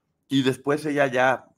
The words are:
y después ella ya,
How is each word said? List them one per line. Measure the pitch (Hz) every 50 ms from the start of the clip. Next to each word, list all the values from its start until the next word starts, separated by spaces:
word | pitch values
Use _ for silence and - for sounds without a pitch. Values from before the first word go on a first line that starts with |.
| _ _ _ _ _ -
y | 135 139 127
después | 131 127 120 - 139 147 151 151
ella | 156 143 143 139
ya, | 135 123 127 127 131 127 113 - - _